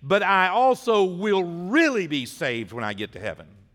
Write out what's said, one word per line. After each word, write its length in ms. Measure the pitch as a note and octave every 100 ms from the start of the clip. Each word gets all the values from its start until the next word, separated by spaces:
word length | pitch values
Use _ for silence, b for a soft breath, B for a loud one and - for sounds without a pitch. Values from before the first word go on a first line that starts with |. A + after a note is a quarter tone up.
but 200 | C#3 G3
I 260 | F#3+ G3 F#3
also 560 | G3 C4 B3+ - G#3+
will 400 | F#3+ F3+ G#3+ G3
really 600 | F3 E3+ F3+ C4+ E4 A#3+ E3+
be 200 | D3 A#2+
saved 460 | - D3 A#2 G2+
when 120 | A2+
I 100 | A2
get 180 | G2+ G#2
to 80 | -
heaven. 260 | G#2 D#2+ D#2 G2 G2